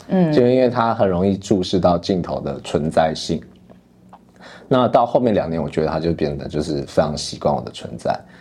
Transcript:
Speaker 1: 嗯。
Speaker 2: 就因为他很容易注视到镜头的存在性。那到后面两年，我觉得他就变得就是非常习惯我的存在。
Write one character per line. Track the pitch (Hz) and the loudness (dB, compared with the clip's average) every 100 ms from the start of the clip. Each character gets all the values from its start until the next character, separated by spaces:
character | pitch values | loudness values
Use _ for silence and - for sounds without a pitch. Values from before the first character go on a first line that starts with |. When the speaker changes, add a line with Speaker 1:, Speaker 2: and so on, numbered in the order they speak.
| - | -2
Speaker 1:
嗯。 | 190 170 | 2 4
Speaker 2:
就 | 147 123 | 4 4
因 | 127 | 4
为 | 127 | 2
他 | 120 117 113 | 2 0 2
很 | 101 | 2
容 | 87 98 | 2 2
易 | 95 | 0
注 | - 98 | 0 0
视 | 90 95 | 2 2
到 | 90 87 | 2 2
镜 | - 95 | 0 -2
头 | 78 69 | -2 -6
的 | 71 69 | -6 -8
存 | - 80 78 | -6 -4 0
在 | 82 80 | 0 0
性。 | 78 - 82 - - - - _ _ - - _ - - - - | -2 -4 -6 -6 -20 -20 -20 _ _ -20 -20 _ -20 -20 -20 0
那 | 127 117 | 2 4
到 | 135 120 | 4 4
后 | 143 | 2
面 | 123 | 2
两 | 95 80 | 2 0
年， | 82 | -2
我 | 73 | -4
觉 | 80 | -2
得 | 78 | -2
他 | 78 | 0
就 | 82 | -2
变 | 80 76 71 | 0 -2 -4
得 | 65 | -6
就 | 76 | -6
是 | 73 71 | -4 -4
非 | 67 - | -2 0
常 | 78 73 | 0 -2
习 | - - | -8 -4
惯 | - | -2
我 | 69 | -2
的 | 64 | -4
存 | - - 57 | -12 -14 -8
在。 | - - - - | -6 -6 -10 -20